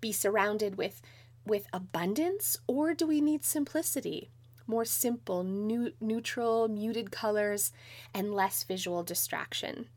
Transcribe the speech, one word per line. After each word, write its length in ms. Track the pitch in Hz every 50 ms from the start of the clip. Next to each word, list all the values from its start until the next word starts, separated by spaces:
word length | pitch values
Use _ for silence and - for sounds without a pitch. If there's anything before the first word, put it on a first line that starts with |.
be 100 | - 226
surrounded 640 | 208 - - 202 202 220 196 208 208 214 214 202 190
with, 240 | 196 - 202 - - - - - - - - - - -
with 220 | - 220 202 202 - -
abundance? 840 | 185 185 185 - - 175 185 208 254 320 349 381 415 453 - - - -
Or 260 | - 254 269 302 320 339
do 140 | 302 330
we 140 | 320 311 302
need 240 | 294 302 302 294 -
simplicity? 880 | - - 311 285 277 - 320 320 - - 277 - 175 160 151 - - - - - - - - -
More 180 | - 220 226 226
simple, 600 | 226 - - - 247 240 233 - - 190 180 180
neu-, 480 | 185 190 202 208 214 226 240 240 240 - -
neutral, 640 | 226 220 220 233 226 - - - 233 233 226 226 226
muted 460 | 226 220 208 208 220 226 226 226 196 -
colors, 580 | - - 220 208 208 208 208 208 202 - - - - - - - - - - -
and 220 | 202 190 208 208
less 300 | 202 190 196 - - -
visual 400 | - 190 185 185 180 175 175 175
distraction. 840 | 175 180 - - - - - - - - - - - - - - - -